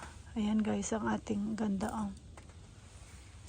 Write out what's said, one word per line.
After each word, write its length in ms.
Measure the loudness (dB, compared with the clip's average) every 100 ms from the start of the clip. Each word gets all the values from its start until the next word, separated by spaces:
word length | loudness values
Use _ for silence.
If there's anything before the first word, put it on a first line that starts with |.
| -12 -12 -6 2
Ayan, 240 | 4 6
guys, 240 | 6 4 2 2
ang 80 | 4
ating 480 | 2 2 0 2 2
ganda, 320 | 2 2 2
oh. 200 | 0 -2 -4 -12 -14 -14 -16 -16 -16 -16 -16 -16 -16 -16 -16